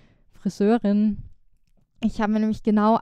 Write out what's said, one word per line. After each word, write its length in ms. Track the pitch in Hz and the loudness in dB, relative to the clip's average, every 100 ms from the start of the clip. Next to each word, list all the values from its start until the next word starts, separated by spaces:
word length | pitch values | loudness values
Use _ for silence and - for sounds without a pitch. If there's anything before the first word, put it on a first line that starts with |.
| _ _ _ | _ _ _
Friseurin. 920 | - 196 - 208 233 202 208 214 208 - - _ _ _ _ _ - | -8 -8 -2 0 2 2 0 0 -2 -10 -20 _ _ _ _ _ -6
Ich 200 | 214 - | -6 -2
habe 100 | 214 | -2
mir 80 | 214 | 0
nämlich 240 | 220 214 | -2 -2
genau 360 | 220 208 214 226 | 0 2 4 2